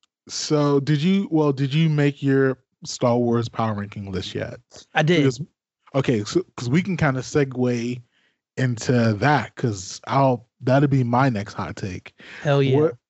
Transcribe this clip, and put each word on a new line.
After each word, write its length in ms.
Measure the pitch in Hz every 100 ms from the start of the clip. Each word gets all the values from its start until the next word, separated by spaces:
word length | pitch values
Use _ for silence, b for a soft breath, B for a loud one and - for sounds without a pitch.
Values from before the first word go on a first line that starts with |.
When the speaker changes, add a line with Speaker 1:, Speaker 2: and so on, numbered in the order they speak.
| _ _ -
Speaker 1:
so 520 | - - 151 147 143
did 200 | 139 147
you, 260 | 175 196 196
well, 200 | 156 147
did 220 | 135 139
you 160 | 151 160
make 320 | 147 143 143
your 380 | 139 135 135 131 _ _ 165
Star 320 | - 123 120
Wars 320 | 120 117 117
power 240 | - 110
ranking 380 | 104 101 107 98
list 240 | 92 - 107
yet? 240 | 107 - _ - -
Speaker 2:
I 80 | 160
did. 160 | 156 170
Speaker 1:
Because, 180 | 139 123 170 _ _ _ _ 135
okay, 280 | 135 113 101
so, 180 | 175 - -
'cause 140 | 120
we 140 | 160
can 120 | 190 165
kinda 260 | 151 131
segue 800 | - 151 135 127 123 120 120 123 - _ _ _ _ -
into 560 | 127 113 - 120 113
that, 420 | 101 135 143 107 -
'cause 440 | 123 98 92 - -
I'll, 420 | 135 135 120 - _
that'll 280 | 127 131 143
be 140 | 135
my 240 | 120 120 135
next 240 | 104 101 -
hot 200 | 82 -
take. 380 | 101 98 - - B B
Speaker 2:
Hell 180 | 151 143
yeah. 180 | 135 135
Speaker 1:
What, 180 | 160 - _